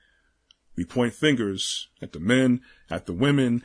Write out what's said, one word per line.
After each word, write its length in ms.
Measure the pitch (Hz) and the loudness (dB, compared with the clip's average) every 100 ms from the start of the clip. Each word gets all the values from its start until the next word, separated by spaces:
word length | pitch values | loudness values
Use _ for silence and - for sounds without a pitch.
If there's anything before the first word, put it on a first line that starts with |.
| _ _ _ _ _ _ _ - | _ _ _ _ _ _ _ -10
We 80 | 90 | -6
point 280 | 123 120 | -2 -2
fingers 760 | - 151 127 104 95 - - - _ | 0 0 2 -2 -4 -6 -8 -12 _
at 120 | - | -16
the 80 | 76 | -8
men, 400 | 92 127 131 123 - - - | 0 2 4 2 -2 -20 -10
at 160 | 85 - | -10 -6
the 60 | |
women, 520 | 87 139 143 127 120 | -2 2 2 2 0